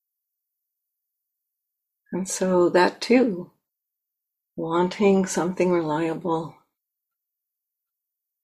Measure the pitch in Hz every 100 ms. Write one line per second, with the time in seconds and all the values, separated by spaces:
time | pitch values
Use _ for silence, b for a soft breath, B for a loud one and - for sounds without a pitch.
0 | _ _ _ _ _ _ _ _ _ _
1 | _ _ _ _ _ _ _ _ _ _
2 | _ 180 190 - 185 180 170 180 185 -
3 | - 254 240 175 - _ _ _ _ _
4 | _ _ _ _ _ - 165 170 185 -
5 | 202 190 185 180 175 185 185 175 156 151
6 | 165 160 175 165 160 - _ _ _ _
7 | _ _ _ _ _ _ _ _ _ _
8 | _ _ _ _